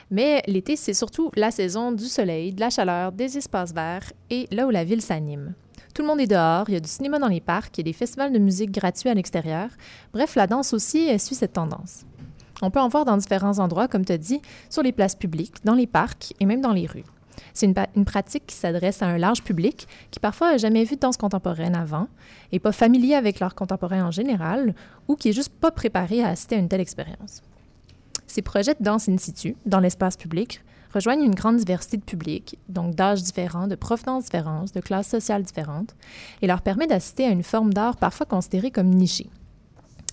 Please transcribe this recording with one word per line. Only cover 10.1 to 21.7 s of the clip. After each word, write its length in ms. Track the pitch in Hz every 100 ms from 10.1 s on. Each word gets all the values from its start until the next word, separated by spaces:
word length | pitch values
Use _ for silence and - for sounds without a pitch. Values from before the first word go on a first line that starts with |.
Bref, 220 | 214 294
la 140 | - 190
danse 260 | 240 269
aussi, 340 | 220 - 311 320
elle 120 | 214
suit 160 | - 262
cette 180 | 190
tendance. 520 | - 165 - 185 - - - - - - -
On 80 | 190
peut 80 | 269
en 80 | 254
voir 180 | 294 277
dans 120 | 202
différents 420 | 196 190 196 202
endroits, 280 | 185 170 247
comme 160 | 202
t'as 140 | 190 175
dit, 240 | 160 277 - - -
sur 100 | -
les 100 | 262
places 240 | 240 190 -
publiques, 480 | 190 156 165 -
dans 120 | 208 247
les 100 | 240
parcs 480 | 160 220 - - -
et 80 | 196
même 140 | 240
dans 120 | 254
les 140 | 196 165
rues. 180 | - - - _ - -
C'est 140 | - 202
une 80 | 190
pa-, 140 | 196 -
une 100 | 196
pratique 420 | 202 190 294 -
qui 80 | -
s'adresse 480 | 175 170 180 196
à 20 | 180
un 140 | 170
large 240 | 180 240
public 440 | - 165 196 - - - -
qui 100 | -
parfois 340 | 208 - 339
n'a 40 | 277
jamais 280 | 220 220 226
vu 100 | 277
de 60 |
danse 160 | 254 247
contemporaine 580 | 208 196 180 160 170